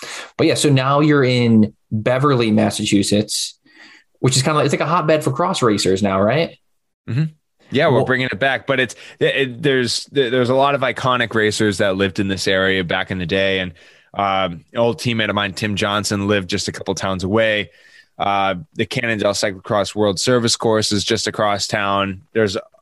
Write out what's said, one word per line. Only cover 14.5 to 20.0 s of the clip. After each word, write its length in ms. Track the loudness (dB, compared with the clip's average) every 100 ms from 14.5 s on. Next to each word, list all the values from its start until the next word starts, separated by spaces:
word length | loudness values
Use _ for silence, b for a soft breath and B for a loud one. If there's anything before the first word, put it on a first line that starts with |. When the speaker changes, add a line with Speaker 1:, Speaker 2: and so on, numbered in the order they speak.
| -6 -10
Speaker 2:
an 60 | -2
old 220 | -2 0
teammate 300 | -4 -2 -2
of 60 | -2
mine, 180 | -4
Tim 220 | -4 -4 -2
Johnson, 520 | -2 -2 -2 -4 0
lived 220 | 0 0
just 180 | -4 -6
a 40 |
couple 220 | -8 -6
towns 300 | -6 -4 -4
away. 480 | -2 0 2 0 -4 b b b b -6
Uh, 380 | -2 0 0 -4 -8 -6
the 100 | -4
Cannondale 480 | -4 -4 0 0
Cyclocross 600 | -2 -4 -6 -4 -2 -2
World 240 | 0